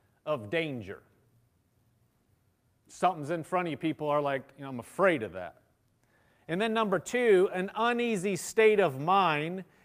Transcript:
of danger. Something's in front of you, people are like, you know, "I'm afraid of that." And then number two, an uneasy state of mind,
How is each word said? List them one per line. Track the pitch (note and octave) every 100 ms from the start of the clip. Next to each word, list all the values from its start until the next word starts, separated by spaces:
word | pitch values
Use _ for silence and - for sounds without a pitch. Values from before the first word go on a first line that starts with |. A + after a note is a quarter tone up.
| _ _ -
of | D3 G#2+
danger. | E3 D#3+ B2+ F#2+ F2+ _ _ _ _ _ _ _ _ _ _ _ _ _ _ _ _ _ _ _
Something's | - F3+ E3+ C#3+
in | E3+
front | - F3+ F3
of |
you, | C#3+
people | D#3+ C#3+ D3+
are | D3
like, | C#3+ C#3 - -
you |
know, | C#3
"I'm | B2
afraid | - - F#3 D3+
of | G#2+
that." | F2+ F2 - _ _ _ _ _ _ _ _ -
And | F3
then | A3+
number | A3 G#3+ F3+
two, | - A#3+ A#3+ F#3 F#3+
an | F3+ F#3+
uneasy | G3+ A#3 A#3+ A#3+ G#3 G3
state | F3+ - - A3 G#3
of | F3 C3
mind, | D#3 G3 F3+ D3 D#3+ F#3 F3+ _